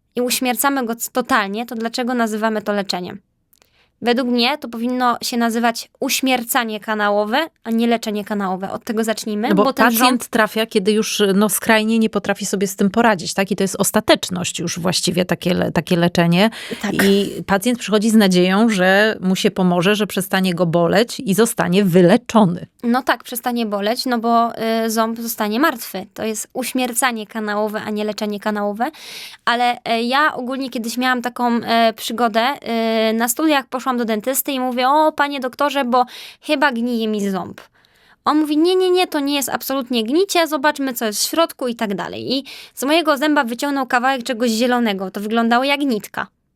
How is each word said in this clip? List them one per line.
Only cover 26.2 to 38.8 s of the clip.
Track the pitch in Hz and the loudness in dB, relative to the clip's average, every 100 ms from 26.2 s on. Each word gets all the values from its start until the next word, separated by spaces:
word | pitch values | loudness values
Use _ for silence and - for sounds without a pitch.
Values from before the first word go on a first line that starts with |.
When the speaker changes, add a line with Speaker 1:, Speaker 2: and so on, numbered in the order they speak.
Speaker 1:
jest | 220 214 - | -6 -6 -8
uśmiercanie | - 240 254 254 233 262 226 208 | -8 -4 -2 -2 0 -2 -2 -8
kanałowe, | 226 214 208 214 214 | -6 -4 -2 -2 -4
a | 214 | -6
nie | 208 | -4
leczenie | 214 208 214 202 | -4 -4 -6 -4
kanałowe. | 214 208 202 202 269 - - - - - - | -4 -2 -2 -2 -6 -6 -16 -16 -18 -8 -2
Ale, | 233 247 240 | 0 0 -2
y, | - 233 | -2 -2
ja | 240 262 311 - | 0 2 0 0
ogólnie | 247 269 269 | -6 -6 -6
kiedyś | 247 226 233 | -6 -6 -2
miałam | 254 247 | -2 0
taką, | 247 247 240 233 | -4 -2 0 0
y, | - 233 226 220 | 0 2 2 0
przygodę. | - 226 240 220 240 285 - 233 226 226 220 | -6 -2 0 2 0 -2 -4 -2 0 0 0
Y, | |
na | 226 240 | 0 0
studiach | - 311 285 - | 0 2 2 0
poszłam | 262 269 247 | -4 -2 -2
do | 226 | -2
dentysty | 214 226 269 - | -2 -2 -4 -2
i | 262 | -2
mówię: | 254 247 254 | -2 0 2
„O, | 302 311 | 4 2
panie | 311 285 285 | 2 -2 -2
doktorze, | 247 - 285 277 247 | -6 -2 0 0 2
bo | 226 240 - - - | 2 0 -4 -20 -10
chyba | - 294 285 | -4 0 0
gnije | 233 240 233 220 | 0 -2 0 0
mi | 214 202 | 0 -2
ząb”. | 190 180 - - _ _ _ _ _ - | -2 -6 -14 -20 _ _ _ _ _ 0
On | 302 | 2
mówi: | 294 302 | 2 2
„Nie, | 349 | 2
nie, | 370 | 4